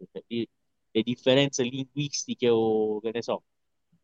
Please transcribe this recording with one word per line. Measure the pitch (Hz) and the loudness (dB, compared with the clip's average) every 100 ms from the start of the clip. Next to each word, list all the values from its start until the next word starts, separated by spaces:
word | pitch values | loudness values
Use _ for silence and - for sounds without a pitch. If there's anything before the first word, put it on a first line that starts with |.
| 92 - - | -18 -16 -8
lì | 117 110 _ _ _ _ | -6 -8 _ _ _ _
le | 113 | -2
differenze | 113 123 131 131 139 139 | 0 0 4 4 4 0
linguistiche | 120 135 135 143 143 - - 113 120 | -4 -4 -8 -6 -6 -6 -8 -2 2
o, | 113 110 110 107 107 | 4 2 2 0 -2
che | 113 | -4
ne | 113 | -6
so, | 117 101 _ _ _ _ _ _ | -4 -6 _ _ _ _ _ _